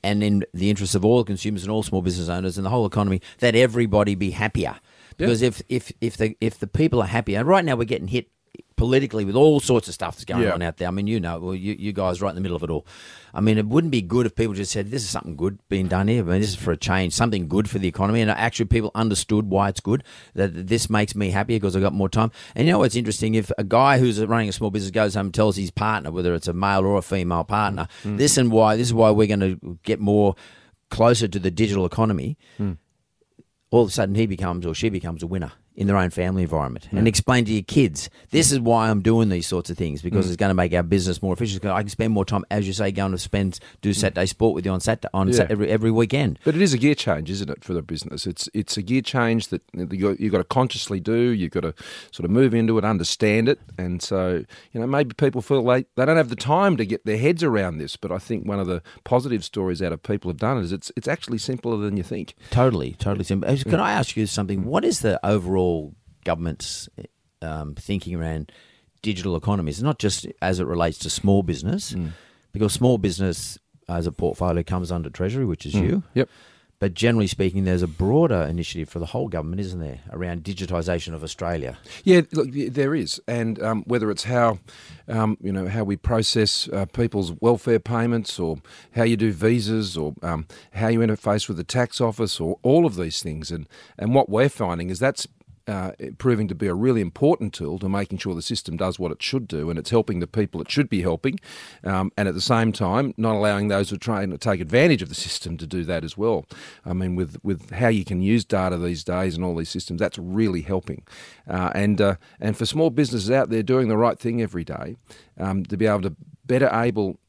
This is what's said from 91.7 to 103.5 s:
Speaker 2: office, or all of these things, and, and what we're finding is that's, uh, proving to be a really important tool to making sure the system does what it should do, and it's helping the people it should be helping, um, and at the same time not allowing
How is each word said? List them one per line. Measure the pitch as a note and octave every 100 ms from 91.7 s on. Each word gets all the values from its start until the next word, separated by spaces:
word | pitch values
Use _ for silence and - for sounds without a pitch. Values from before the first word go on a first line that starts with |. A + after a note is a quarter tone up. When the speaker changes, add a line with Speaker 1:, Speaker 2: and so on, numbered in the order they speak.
| B2+ A#2+ -
Speaker 2:
office, | A#2+ G#2+ G#2 -
or | E2 -
all | B2 D#3 E3
of | F#2
these | E2 -
things, | - D#2 D#2
and, | E2 D2 - - -
and | G#2+
what | C3 B2
we're | G#2+ C#3
finding | - G2 E2+ F2
is | F2
that's, | C3 - - _ _ - -
uh, | G2 F#2 - B1+ -
proving | C3 A2+ G#2
to |
be | E2+ G2+
a |
really | F2+ B2 A#2
important | F2+ - C#3+ E3+ G#2+
tool | - D2+ F2+
to | F#2+
making | G2 G2 F#2
sure | G2
the | E2+
system | - A#2 - E2
does | F#2 F2+
what | F2+
it | D2+
should | - C3+ A2+
do, | D#2 D#2+
and | E2
it's | -
helping | A#2 G#2+ F2+
the | E2+
people | A2 G2+ E2
it | -
should | - C#3
be | G2+
helping, | F2+ E2 C#3 B2+ - - - -
um, | - F#2+ F#2+ -
and | G2+
at |
the | F2
same | - A#2 A2+
time | G2+ F#2 G#2+ C#3 -
not | A2 G#2+
allowing | G#2